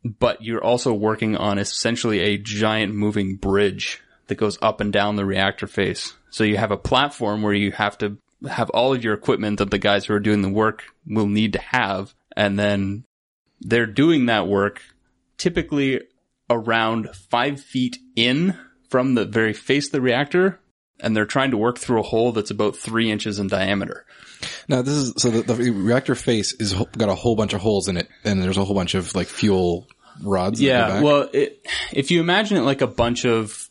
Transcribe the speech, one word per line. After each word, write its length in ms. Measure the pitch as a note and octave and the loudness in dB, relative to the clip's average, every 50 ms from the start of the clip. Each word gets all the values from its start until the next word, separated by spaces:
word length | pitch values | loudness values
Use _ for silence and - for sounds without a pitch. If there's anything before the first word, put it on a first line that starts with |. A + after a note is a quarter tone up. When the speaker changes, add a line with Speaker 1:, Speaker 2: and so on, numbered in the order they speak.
| _ | _
Speaker 1:
but 380 | A#2+ G#2+ _ B2 A#2 - - | -8 -4 _ 0 0 0 -2
you're 200 | A2 A2 A2+ A2 | -6 -6 -4 -2
also 300 | - A2+ A#2+ B2 - C3 | 2 2 0 2 2 0
working 440 | A2+ G#2 G#2 G#2+ A2 - A#2 A2 G#2+ | 0 2 0 0 0 0 0 -2 -2
on 220 | - F2+ G#2 G2+ G2 | 0 0 0 0 0
essentially 640 | G2+ - - - - A#2 A#2 A#2+ - A#2 G#2+ G2 | -2 -4 -4 -2 -2 -2 -2 0 0 0 0 2
a 180 | E2+ G#2 G#2 G2+ | 2 0 0 -2
giant 560 | G2+ A2+ G#2+ G#2 A2 G#2+ G#2+ A2 G#2+ G2 G#2+ | -4 -8 -4 0 0 0 2 0 0 -2 -2
moving 420 | G#2 G#2 G#2 G#2 G#2 G2 F#2+ F#2+ | -2 -2 0 0 0 -2 -2 -4
bridge 640 | G2 - F#2+ F#2+ G2+ G#2 G2 G2 F#2+ - - - - - _ _ _ _ | -4 -2 0 2 4 2 2 0 -4 -8 -10 -10 -12 -16 _ _ _ _
that 80 | - G2+ | -8 -4
goes 220 | - A2 G#2 G2 - | -2 -2 -2 -2 0
up 180 | - A2 G#2 - | 0 0 0 0
and 120 | G#2+ G#2 | -4 0
down 240 | G2+ G#2 G2+ G#2 G#2 | 0 0 0 2 0
the 80 | G2+ G2+ | -2 -2
reactor 420 | G2 F#2+ F#2+ G2 G2 - - - | -2 0 0 0 0 0 -4 -10
face. 460 | F2+ - - G2+ F#2+ F2+ - - - - _ _ _ | -8 -2 -2 -2 -2 -2 -6 -8 -12 -14 _ _ _
So 140 | - - A2+ | -2 0 0
you 120 | G#2 G#2 | 2 2
have 140 | G2+ A2+ G2+ | 0 0 0
a 40 | G#2 | -2
platform 680 | F#2+ - - B2 B2 C#3 C#3+ - - A#2+ G#2 G#2 G#2+ | -4 -2 0 2 2 2 0 -2 -4 -4 -2 -2 0
where 120 | G#2+ G#2 G2+ | 0 0 2
you 180 | G2+ G#2 G2 | 2 0 0
have 240 | - - G#2+ G2+ - _ | 0 0 -2 -2 -2 _
to 200 | A2 G#2 G#2 - _ _ _ _ - C3+ | -6 -6 -6 -8 _ _ _ _ -12 -8
have 220 | - - A#2 - | -4 -4 -4 0
all 220 | - A2 A#2+ C3 C3+ | 2 2 2 2 2
of 100 | B2 A2+ | 0 0
your 100 | A2 G#2+ | -2 -2
equipment 440 | G#2+ - - B2 - G#2+ G#2 G#2 G2+ | -2 0 -2 0 0 0 -4 -2 -2
that 120 | G#2 G2 | -2 0
the 80 | G#2+ G2+ | 0 0
guys 260 | - G#2 G2+ G2+ G2 | 2 2 2 2 0
who 80 | - G#2 | 0 -2
are 60 | G#2 | 0
doing 220 | G#2 G#2+ G#2 G#2 | 2 2 2 2
the 60 | G2 F#2+ | 2 0
work 320 | G2 G#2+ A2 A2 G#2+ - - - _ _ _ | 0 2 0 0 0 -4 -16 -20 _ _ _
will 200 | - - A2 G#2+ G2+ | -4 0 0 0 2
need 240 | G2+ G#2+ A2 G#2+ G2+ | 2 2 2 0 0
to 60 | - | -4
have, 540 | - - - B2+ A#2 G2 G2 F#2+ G2 - _ _ _ _ - | -6 -2 0 0 0 0 -2 -4 -6 -10 _ _ _ _ -2
and 220 | - G#2 G2+ G2 G2+ | 0 0 0 2 2
then 460 | G#2 G#2 G2+ G2+ G2 G2 G2+ G#2+ B2+ _ _ _ _ _ _ _ _ _ _ _ | 0 0 0 0 -2 -4 -4 -8 -10 _ _ _ _ _ _ _ _ _ _ _
they're 260 | - - A2+ A#2+ A#2 | -4 0 2 2 2
doing 400 | A2 G2+ C3+ C#3+ E3 E3+ D3 B2+ | 0 2 2 4 4 4 4 4
that 200 | A#2+ A2+ G#2+ F2+ F#2 | 4 2 2 2 2
work 340 | G2+ G2 G2 G2+ - - - - _ _ _ _ _ _ _ _ _ - | 2 2 2 0 -2 -6 -20 -20 _ _ _ _ _ _ _ _ _ -4
typically 600 | - F3+ E3+ F3+ D3+ - D#3 C#3+ C#3 C3+ C3 G#2 - _ _ _ _ _ _ _ _ _ | -4 -2 0 -2 -4 -2 -2 0 0 0 0 -2 -6 _ _ _ _ _ _ _ _ _
around 580 | A#2+ A#2 A2 A#2 A2+ A2+ A2+ A2+ A2+ A2+ G#2+ - - - - _ | 0 0 2 2 2 2 2 2 0 -2 -4 -6 -12 -18 -8 _
five 300 | - A#2+ B2 C#3+ C#3+ C#3 | 0 0 0 0 -2 -6
feet 380 | - - - C3 B2+ B2 B2 - - - _ | -12 -6 -2 -2 -2 -2 -4 -8 -18 -8 _
in 400 | - A2+ B2 B2+ D3 E3+ F#3+ F3+ - - - _ _ _ _ | 0 2 2 2 2 0 0 -2 -4 -12 -20 _ _ _ _
from 240 | - B2+ B2+ C3+ B2+ | 0 0 2 4 2
the 100 | A#2 G2+ | 2 0
very 280 | - G#2 A2+ A2+ A2 | 0 0 2 2 2
face 340 | G#2+ - - - C3 C#3+ C#3+ | 0 -4 -2 0 0 0 0
of 60 | C#3+ | -2
the 80 | - C#3+ | -2 0
reactor, 600 | B2+ B2+ A#2 B2 C#3+ - - F3+ F#3 F#3+ F3+ - _ _ _ _ _ _ _ _ | 2 2 2 2 0 0 2 2 2 2 0 -4 _ _ _ _ _ _ _ _
and 160 | - A2+ A2 | -4 0 2
they're 80 | G#2+ G#2+ | 2 0
trying 260 | G#2 - C#3 C3+ C3+ | 2 2 0 2 2
to 40 | B2 | 2
work 220 | G#2 G#2+ A#2+ A#2+ - | 2 2 0 0 -2
through 220 | - - A#2+ A2 | -2 0 0 0
a 40 | G#2+ | 0
hole 280 | - - A2+ A#2 B2 | 0 0 2 2 2
that's 180 | A2+ A2 G#2 - | 0 -2 -4 -4
about 260 | - G#2+ A2 G#2 - | -2 0 0 -2 -2
three 340 | - - - A2 A2+ A#2 A2+ | -4 -10 -4 -2 0 0 0
inches 280 | G#2+ G2+ - A2 G2+ G2+ | 0 -2 -4 -6 -4 -4
in 100 | G2+ F#2+ | -4 -2
diameter. 560 | G2+ F#2+ F#2+ F#2+ G2+ G2+ F#2+ - - - - _ - - - - - - - - - - - - | 0 0 0 0 0 -2 -2 -6 -10 -14 -16 _ -20 -20 -20 -20 -18 -14 -14 -12 -12 -14 -4 -2
Speaker 2:
Now, 140 | C3+ B2+ | 0 0
this 120 | B2 C3+ D3 | 0 0 0
is, 200 | D3 C#3 A#2+ - | 0 -2 -2 -2
so 140 | - - B2 | 0 0 2
the, 120 | A2+ A2+ A2 - A#2+ | 2 0 0 0 -2
the 180 | A#2+ A#2+ B2 | 0 0 0
reactor 420 | A2+ G2 F#2+ G#2+ A#2+ C3 C3+ - C3+ | 0 0 2 2 2 2 2 0 -4
face 380 | - - - A#2+ A2 G2 - - | -2 0 0 0 0 0 -4 -4
is 180 | - A2 G2+ | -4 -4 -4
ho-, 160 | F#2+ F#2 A2+ - - | -2 -2 -4 -4 -2
got 120 | - A2+ G2+ | -2 0 0
a 60 | F#2 | 0
whole 200 | - - A#2+ A2+ | 0 2 0 2
bunch 180 | G#2 G#2+ G2 - | 2 0 -2 -2
of 60 | G#2 | -2
holes 280 | F#2 A2 G#2+ G2 F2+ G2 | 0 0 0 0 0 -2
in 80 | F#2 | -4
it, 120 | F2 E2+ - _ _ _ | -4 -6 -8 _ _ _
and 180 | G#2 G2+ F#2+ | -2 0 0
there's 160 | F#2 F#2 F#2+ G2 | 0 0 0 0
a 60 | G2 | -2
whole 100 | F#2+ G2+ | 0 0
bunch 180 | G2 F2+ E2+ - | -2 -2 0 -2
of, 200 | F#2+ F2 F2 - | -4 -4 -2 -4
like, 120 | F#2+ F2 - | -4 -4 -4
fuel 580 | - - - G#2+ G2 F#2+ F#2 F2 E2+ F2 - _ - _ _ - - - | -4 -2 2 2 4 4 2 0 0 -2 -6 _ -20 _ _ -20 -20 -12
rods 380 | - G2+ G2 F#2 F2+ G2 A2 A2+ | -4 -2 0 0 0 -2 0 2
in 60 | C3+ | 2
the 60 | C3+ | 4
Speaker 1:
Yeah, 160 | B2+ A#2+ A#2 F#2 | 4 4 4 2
Speaker 2:
back. 140 | F#2+ G2+ D3 | 2 2 4
Speaker 1:
well, 240 | D3 D3 C#3+ C3+ - | 4 4 4 2 0
it, 340 | - C3+ D3 - - _ _ - - - - - | 0 0 0 0 -4 _ _ -8 -8 -8 -8 -4
if 180 | - - C3+ - | -4 -4 0 2
you 100 | F3+ E3+ | 2 2
imagine 380 | E3 E3+ F3+ G3+ A3 G#3 G#3 F3 | 2 2 2 0 0 2 0 2
it 40 | |
like 200 | A#2 C#3 C#3 C3+ | 2 2 2 0
a 40 | C3+ | -2
bunch 380 | A#2 - - A#2 A#2 A#2+ A#2+ - | -2 0 0 0 0 0 0 0
of 440 | B2+ A#2 A2+ A2 G#2 - - - - | 2 2 2 0 -4 -8 -14 -16 -18